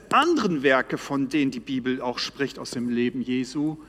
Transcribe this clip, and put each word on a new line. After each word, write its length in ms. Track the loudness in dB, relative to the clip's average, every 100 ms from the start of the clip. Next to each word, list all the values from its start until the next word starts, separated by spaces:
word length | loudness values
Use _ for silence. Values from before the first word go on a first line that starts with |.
| 2
anderen 500 | 4 4 2 2 2
Werke, 380 | 4 4 4 -4
von 300 | -4 -2 0
denen 200 | 2 0
die 100 | -2
Bibel 420 | -4 -4 -2 -2
auch 180 | -4 -4
spricht 400 | -6 -4 -6 -4
aus 120 | -8
dem 180 | -6 -2
Leben 320 | 0 0 0
Jesu, 560 | -2 -2 -2 -2 -4 -4